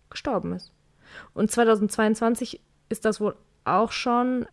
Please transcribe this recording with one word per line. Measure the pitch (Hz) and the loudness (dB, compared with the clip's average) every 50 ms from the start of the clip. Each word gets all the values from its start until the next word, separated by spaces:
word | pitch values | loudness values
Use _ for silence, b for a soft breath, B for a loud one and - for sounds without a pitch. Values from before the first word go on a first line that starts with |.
| _ _ | _ _
gestorben | - - - 294 247 185 170 - 180 | -16 -8 -6 -4 -2 -2 -2 -4 -6
ist. | 185 - - _ _ _ _ B B B B B B B B B | -8 -10 -14 _ _ _ _ B B B B B B B B B
Und | - 220 214 | -2 0 0
zweitausendzweiundzwanzig | - 233 240 226 220 208 208 202 - - 220 214 220 - 233 226 240 - 254 - - - _ _ _ _ _ - | 2 4 4 4 4 4 2 0 0 2 2 2 2 2 2 0 0 0 -4 -8 -10 -14 _ _ _ _ _ -8
ist | 220 - - | -6 -2 -2
das | 220 214 - | -2 -2 0
wohl | 208 202 - - _ _ _ _ _ | -2 -4 -4 -6 _ _ _ _ _
auch | - 165 190 226 220 - | 0 2 2 2 0 -2
schon | - - 247 240 240 247 254 254 247 233 - | -4 -2 0 0 2 2 0 -2 -2 -4 -6